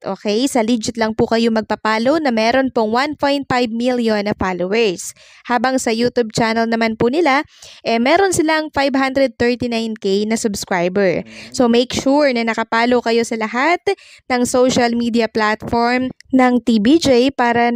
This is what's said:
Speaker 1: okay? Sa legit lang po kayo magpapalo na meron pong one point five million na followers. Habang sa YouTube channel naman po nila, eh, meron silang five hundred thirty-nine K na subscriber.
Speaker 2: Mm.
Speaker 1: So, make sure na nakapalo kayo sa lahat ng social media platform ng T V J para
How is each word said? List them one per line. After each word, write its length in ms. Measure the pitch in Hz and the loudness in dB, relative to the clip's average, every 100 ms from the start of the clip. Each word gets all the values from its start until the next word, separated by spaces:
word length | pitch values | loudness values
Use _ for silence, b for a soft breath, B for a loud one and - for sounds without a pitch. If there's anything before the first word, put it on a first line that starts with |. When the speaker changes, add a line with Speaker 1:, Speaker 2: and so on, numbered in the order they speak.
Speaker 1:
okay? 400 | - 190 214 208 | -10 -6 -2 0
Sa 160 | 269 247 | 0 0
legit 400 | 220 247 208 226 | 0 0 -2 -4
lang 160 | 220 220 | -2 0
po 80 | |
kayo 240 | 233 226 233 | 0 2 0
magpapalo 720 | 226 214 214 214 220 233 320 | 0 -2 -4 -2 0 2 0
na 80 | 294 | 0
meron 400 | 226 220 254 269 | 0 2 2 0
pong 240 | 247 214 | 0 0
one 240 | 226 294 285 | 0 -2 -2
point 320 | 285 285 269 | -2 -2 -2
five 240 | 254 247 | -2 -2
million 480 | 226 247 247 226 214 | -2 -2 0 0 0
na 160 | 202 208 | -2 -2
followers. 800 | 190 180 180 214 226 170 - - B B - | -4 -4 -2 0 0 -2 -8 -16 B B -4
Habang 320 | 240 240 262 | -2 0 0
sa 80 | - | -2
YouTube 400 | 226 240 247 226 - | -2 0 0 -2 0
channel 320 | 226 226 226 | 0 0 0
naman 320 | 226 226 220 | 0 -2 0
po 80 | 233 | 0
nila, 400 | 285 330 262 302 B B B | 2 2 0 -2 B B B
eh, 160 | - 233 | -2 0
meron 400 | 233 339 392 349 | 2 2 2 2
silang 320 | 311 311 311 285 | 0 0 -2 -2
five 160 | 277 | 0
hundred 480 | 262 269 262 269 - | 0 0 0 0 0
thirty-nine 560 | 240 240 247 233 226 220 | -2 -2 -2 -4 -4 -4
K 320 | 196 196 214 | -2 0 0
na 80 | 226 | -2
subscriber. 880 | 226 202 - 190 175 185 190 165 | -2 -4 -4 -2 -2 0 0 0
Speaker 2:
Mm. 320 | 196 - - - | -6 -14 -8 0
Speaker 1:
So, 80 | |
make 320 | 247 233 254 - | 2 2 0 -2
sure 320 | 269 285 294 240 | 0 2 2 0
na 80 | |
nakapalo 560 | 226 226 220 226 240 247 | -2 -4 -2 0 2 0
kayo 240 | 233 233 | 2 0
sa 160 | 233 226 | 0 -4
lahat 400 | 214 233 294 349 - 392 B B B | -4 -2 0 0 -2 -4 B B B
ng 160 | 247 | -2
social 480 | 247 262 254 254 240 | 0 2 2 2 0
media 320 | 233 233 233 | 0 -2 0
platform 880 | 220 226 214 214 - 240 240 247 254 - - 262 | 0 0 -2 -2 -2 -2 0 0 -4 -8 -2 2
ng 240 | 254 247 | 4 2
T 160 | 233 226 | 2 2
V 240 | 208 320 | 4 2
J 320 | 277 240 262 | 4 4 2
para 400 | 269 240 233 240 | 0 0 2 0